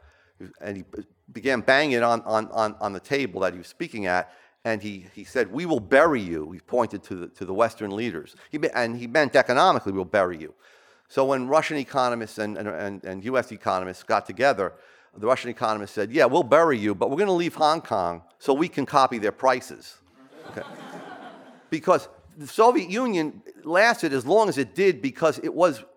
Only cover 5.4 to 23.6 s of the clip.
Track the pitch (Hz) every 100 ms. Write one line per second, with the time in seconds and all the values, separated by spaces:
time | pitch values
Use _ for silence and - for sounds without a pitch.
5.4 | 98 127 175 131 95 135 165 131 90 80
6.4 | 78 92 - 123 113 101 - 92 87 -
7.4 | 92 95 113 - 104 101 117 80 - -
8.4 | - 151 156 120 117 117 120 151 135 139
9.4 | 123 127 185 135 98 95 90 104 90 80
10.4 | 76 - _ _ _ _ _ 139 135 135
11.4 | 127 156 151 151 123 139 123 117 110 110
12.4 | 107 104 104 80 101 98 92 95 110 127
13.4 | - 107 107 92 92 90 - 104 - 95
14.4 | 139 101 90 - _ _ _ 101 110 127
15.4 | 120 113 113 107 101 107 104 151 123 139
16.4 | 123 151 165 120 104 95 113 147 202 175
17.4 | 170 - 151 160 - 107 87 85 - _
18.4 | - 139 170 - 127 143 131 117 104 -
19.4 | 131 127 - - - - _ _ - -
20.4 | - - - - - - - - - -
21.4 | - - - 165 185 156 - - _ -
22.4 | 139 - 226 247 175 214 254 180 151 -
23.4 | - -